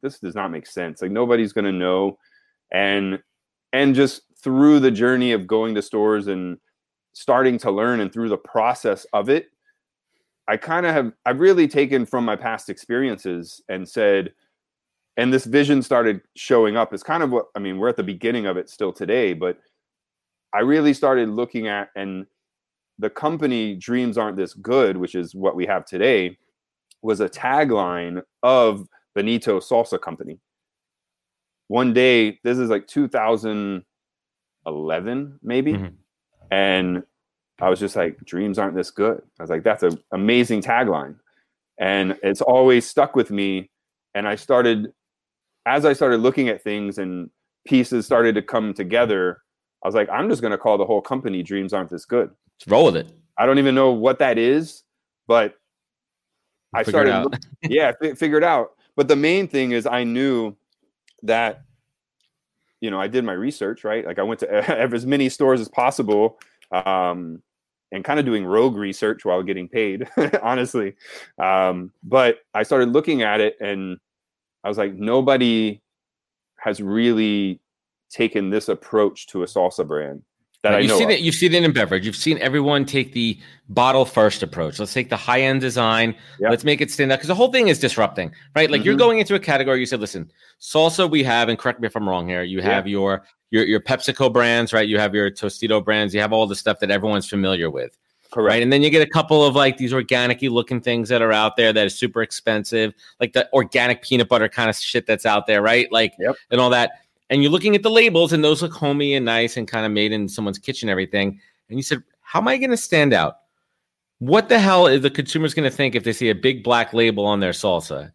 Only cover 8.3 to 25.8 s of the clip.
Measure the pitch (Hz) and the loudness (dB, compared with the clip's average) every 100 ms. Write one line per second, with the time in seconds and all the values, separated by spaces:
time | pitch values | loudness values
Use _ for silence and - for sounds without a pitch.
8.3 | 101 - 113 113 - 117 95 - 104 104 | -4 -4 -2 0 0 -2 -4 -4 -4 0
9.3 | 151 - _ _ _ _ _ _ _ _ | 0 -2 _ _ _ _ _ _ _ _
10.3 | _ - 107 - 170 175 156 120 - 123 | _ -4 -4 -2 -2 0 0 -2 -4 -4
11.3 | 131 185 180 151 147 139 135 117 127 117 | 2 4 4 2 2 0 0 -2 -2 -2
12.3 | 104 120 110 - 95 - 120 135 101 95 | -4 -6 -8 -10 -14 -6 -2 -2 -4 -8
13.3 | 87 82 - - 95 92 - 104 98 90 | -8 -10 -18 -12 -12 -8 0 2 2 0
14.3 | _ _ _ _ _ _ _ _ - 123 | _ _ _ _ _ _ _ _ -4 0
15.3 | 131 113 139 143 139 123 123 117 95 _ | 0 2 0 2 2 2 0 2 -2 _
16.3 | - - 123 107 110 110 98 - 165 147 | -12 0 2 4 0 -2 -6 -6 -4 -2
17.3 | 120 - 101 101 95 113 117 95 90 113 | -2 -4 -8 -8 -4 -4 -4 -6 -4 -4
18.3 | 120 101 92 87 - 98 - 92 123 107 | -4 -4 -6 -8 -6 -8 -6 -2 0 0
19.3 | 82 90 90 _ _ _ _ _ _ _ | -2 -6 -8 _ _ _ _ _ _ _
20.3 | _ - 101 120 151 147 139 139 131 113 | _ -6 -2 0 2 2 2 2 2 0
21.3 | 107 120 120 110 104 101 98 98 95 98 | -4 -6 -6 -6 -8 -8 -10 -10 -10 -14
22.3 | _ _ _ _ _ _ - 107 - 151 | _ _ _ _ _ _ -10 -8 -6 -6
23.3 | 160 147 120 107 95 101 123 123 110 107 | -4 -4 -4 -6 -8 -6 -4 -2 -2 -4
24.3 | 95 90 - 104 131 110 92 90 92 85 | -4 -8 -8 -2 2 2 0 -6 -6 -8
25.3 | 95 95 87 95 95 | -4 -4 -2 -4 -4